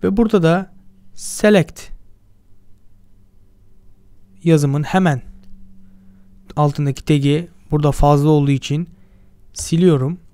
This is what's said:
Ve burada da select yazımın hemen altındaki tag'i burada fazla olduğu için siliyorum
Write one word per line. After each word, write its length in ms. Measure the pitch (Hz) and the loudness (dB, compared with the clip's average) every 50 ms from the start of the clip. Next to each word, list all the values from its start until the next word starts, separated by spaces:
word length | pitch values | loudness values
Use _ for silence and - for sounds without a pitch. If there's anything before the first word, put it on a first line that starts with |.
| - | -2
Ve 140 | 185 202 | -2 0
burada 260 | 196 233 220 - 202 165 | 0 0 2 2 2 2
da 300 | 160 165 180 196 - - - - - - _ _ - - | 2 0 0 -4 -8 -16 -20 -20 -20 -20 _ _ -20 -18
select 760 | - - - - - - 214 208 196 156 - - - - - - - - - - _ _ _ - _ _ _ - - _ - - _ _ - - - - - - - - _ _ - - _ _ _ _ - - - _ - - _ _ _ - - - _ - - - | -14 -14 -12 -12 0 2 4 4 4 2 0 -6 -20 -18 -16 -18 -18 -18 -20 -20 _ _ _ -20 _ _ _ -20 -20 _ -20 -20 _ _ -20 -20 -20 -20 -20 -20 -20 -20 _ _ -20 -20 _ _ _ _ -20 -20 -20 _ -20 -20 _ _ _ -20 -20 -20 _ -20 -6 0
yazımın 380 | 165 165 156 143 143 139 147 151 | 2 2 2 2 0 -2 -2 -4
hemen 400 | - - 185 190 175 143 123 - - - - - - - - - - - - - - - - - - - - - - - - - - - | -2 -2 0 0 0 -2 -2 -6 -14 -20 -20 -20 -20 -20 -18 -20 -20 -20 -20 -20 -20 -20 -20 -20 -20 -20 -20 -20 -20 -20 -20 -20 -14 -4
altındaki 480 | - 151 147 139 - 147 143 135 - - | -2 -2 -2 0 -2 -4 -4 -4 -6 -2
tag'i 440 | - 156 147 139 143 143 151 175 175 - - - - | 0 0 0 2 0 -2 -2 -4 -8 -16 -20 -12 -4
burada 220 | - 151 147 151 135 | -4 0 0 0 2
fazla 360 | - - 147 147 143 143 151 | 2 4 4 4 4 4 2
olduğu 220 | 156 147 143 139 | 2 2 2 0
için 380 | 143 131 - - 143 151 180 - - _ - _ _ - - - _ _ - - - | 0 -2 -2 -6 -6 -6 -6 -8 -12 _ -20 _ _ -20 -20 -20 _ _ -20 -20 -16
siliyorum 680 | - - - - 165 180 185 160 139 127 135 175 180 - - | -14 -8 -4 -2 2 4 4 4 2 0 -4 -6 -8 -12 -20